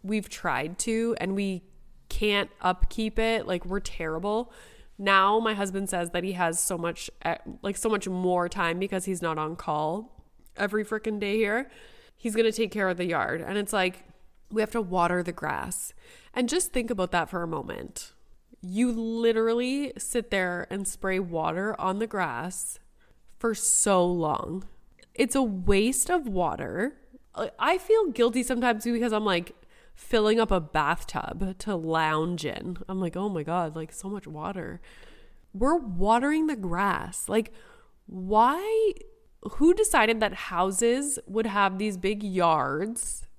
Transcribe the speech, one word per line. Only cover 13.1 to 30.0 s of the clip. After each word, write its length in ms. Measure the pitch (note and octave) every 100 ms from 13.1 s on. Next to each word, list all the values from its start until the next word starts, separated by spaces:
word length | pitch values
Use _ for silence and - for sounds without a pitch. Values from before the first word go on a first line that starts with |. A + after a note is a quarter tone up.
| D#3+ G2+ E3
And 160 | - G3+
it's 160 | G3+
like, 320 | G#3 F#3 F#3 - - - _ -
we 100 | G#3+
have 120 | G#3+
to 100 | A#3
water 400 | F#3+ F3+ F3 F3+
the 100 | F3
grass. 640 | E3+ - C#2 - - - - - - -
And 140 | - B3
just 240 | F4 -
think 180 | C4 A#3
about 220 | G#3+ F3+
that 180 | F3 D#3
for 120 | F3+
a 40 | E3+
moment. 680 | D#3+ - - - - - _ - - _ -
You 300 | F3+ G3 B3
literally 1000 | A3+ A3+ A3+ A#3 A3+ A3+ A#3 B3 C#4 C#4+ -
sit 340 | - A#3+ A#3
there 360 | G3 F3+ F3 -
and 180 | G3+ F#3+
spray 320 | - F#3+ F#3
water 600 | F3+ E3 D#3+ E3 G#3 -
on 180 | F#3 G3
the 80 | A3+
grass 720 | G3+ E3 A#2+ E3+ - - - - _ _ - - -
for 160 | A#3
so 500 | G#3+ - - G#3 F#3+
long. 600 | F3 F3+ D#3 - - F3+ - - - - -
It's 200 | - C#4
a 80 | C#4
waste 680 | B3 F#3+ F3+ G3 A3 C4 -
of 180 | F4+ B3+
water. 720 | F#3+ E3 - C3+ E3 B3 - - - _
I, 180 | - A3+ -
I 200 | C#4+ F#4
feel 320 | - A4 F#4+
guilty 320 | B3 A#3+ A#3+
sometimes 420 | B3 B3 B3+ A3
because 300 | A#3 A#3 A#3+
I'm, 100 | G#3+
like, 300 | G#3+ F3 F3+ - - - -
filling 440 | -